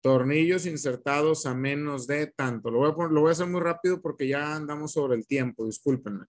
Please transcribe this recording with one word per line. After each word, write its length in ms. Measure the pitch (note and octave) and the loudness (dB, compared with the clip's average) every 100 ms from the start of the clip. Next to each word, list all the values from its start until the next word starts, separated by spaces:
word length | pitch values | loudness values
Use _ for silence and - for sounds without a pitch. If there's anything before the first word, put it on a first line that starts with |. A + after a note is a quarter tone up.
Tornillos 640 | C3 C3 B2+ D3+ E3 F#3 F3 | 4 4 4 2 4 2 -2
insertados 800 | D3+ C#3 B2+ C#3+ C#3+ D#3 D#3 C#3+ | -4 -4 -4 -2 2 2 0 -2
a 80 | |
menos 540 | B2+ C3+ C#3+ D3 C#3 B2 | -2 -2 -2 -4 -6 -4
de 200 | D3 D3+ | -4 -4
tanto. 440 | - C3 A#2 A2+ | -4 -4 -2 -2
Lo 80 | A#2 | 2
voy 120 | D3 | 2
a 40 | D#3 | 2
pon-, 180 | E3+ | 2
lo 80 | D#3 | 4
voy 80 | D#3 | 4
a 20 | |
hacer 140 | E3 F3+ | 4 0
muy 140 | F3+ | 0
rápido 400 | E3+ E3+ F3+ F3+ | -2 0 0 0
porque 260 | D#3+ C3+ C3+ | -4 -4 -2
ya 280 | C#3 D3 D#3 | -2 -2 -6
andamos 380 | D3 D3 D3+ | -6 -6 -4
sobre 220 | D#3+ C#3 A#2+ | -2 0 0
el 120 | G#2+ | 0
tiempo, 380 | C#3 B2+ - A2 | 0 0 -4 -6
discúlpenme. 600 | - C#3+ C3 G#2+ G2 | -2 0 0 -2 -10